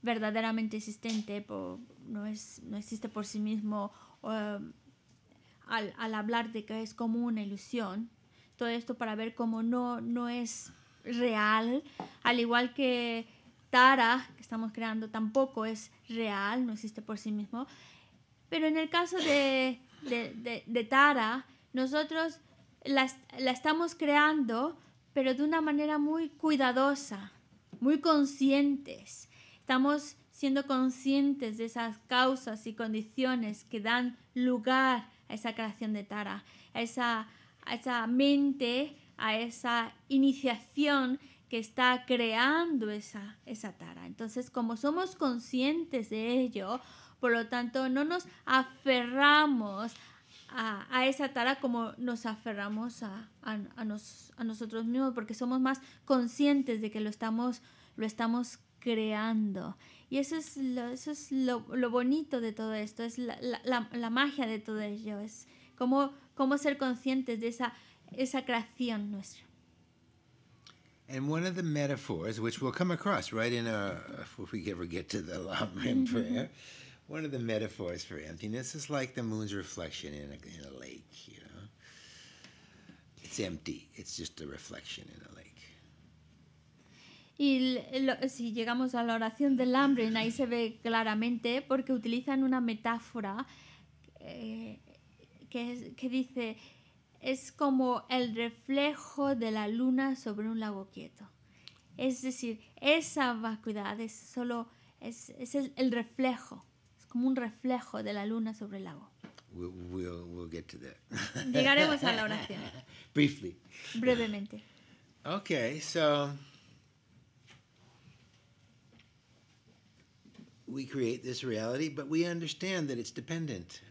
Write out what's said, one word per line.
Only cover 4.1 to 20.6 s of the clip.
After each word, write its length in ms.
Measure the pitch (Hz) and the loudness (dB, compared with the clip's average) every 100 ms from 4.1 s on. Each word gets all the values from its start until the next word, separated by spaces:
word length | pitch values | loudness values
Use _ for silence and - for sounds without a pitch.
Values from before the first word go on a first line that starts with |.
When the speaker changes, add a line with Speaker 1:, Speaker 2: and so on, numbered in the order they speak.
| - | -12
Speaker 1:
o, 100 | - | -6
em, 420 | 220 208 202 - - - - _ _ _ _ _ _ - | -4 -4 -6 -10 -16 -20 -20 _ _ _ _ _ _ -4
al, 280 | 226 208 - | -4 -4 -4
al 160 | 226 | -4
hablar 380 | 220 214 233 226 | -2 0 0 -2
de 140 | 226 208 | -6 -6
que 160 | 220 | -6
es 120 | 220 | -6
como 320 | - 233 233 240 | -4 -2 0 0
una 160 | 220 | 0
ilusión, 680 | 202 202 - 247 208 190 233 _ _ _ - - | -2 -6 -6 -4 -4 -4 -8 _ _ _ -18 -6
todo 120 | 233 | -2
esto 260 | 233 233 233 | -2 -4 -4
para 200 | 226 214 | -4 -2
ver 180 | 226 | -4
cómo 300 | 233 233 226 | -2 -2 0
no, 360 | 226 247 247 240 | 0 0 0 -2
no 280 | 233 240 240 | -2 -2 -2
es 420 | 240 233 - - - _ _ | -4 -4 -6 -10 -18 _ _
real, 800 | - 240 247 220 208 220 226 262 - - - - | -6 0 2 4 4 4 4 0 -2 -10 -12 -2
al 160 | 240 240 | 2 4
igual 340 | 233 240 247 | 4 4 2
que 540 | 247 262 247 240 226 226 - - - - | 2 2 2 0 -4 -6 -14 -20 -20 2
Tara, 600 | 247 254 269 233 254 - - | 8 10 10 6 4 0 -14
que 60 | |
estamos 300 | - 226 226 | -8 -6 -4
creando, 380 | 220 226 220 220 | -4 -4 -4 -4
tampoco 560 | 220 220 269 262 262 220 | -4 0 2 2 2 -4
es 260 | 220 - - - | -4 -10 -18 -10
real, 580 | 226 226 202 202 240 247 | -4 -2 0 0 0 -2
no 80 | |
existe 280 | 214 220 214 | -2 -8 -10
por 160 | 214 214 | -10 -8
sí 140 | 214 | -4
mismo. 360 | 208 202 233 277 - - - - _ _ _ - | -4 -4 -6 -8 -12 -20 -20 -20 _ _ _ -4
Pero 160 | 330 311 | 0 2
en 100 | 311 | 2
el 120 | 320 | 2
caso 280 | 339 349 370 | 2 2 0
de, 640 | 320 285 277 262 262 247 - - | 4 4 4 4 2 0 -10 -12
de, 300 | 294 240 226 226 | -4 -2 -4 -8
de, 280 | 240 233 | -8 -8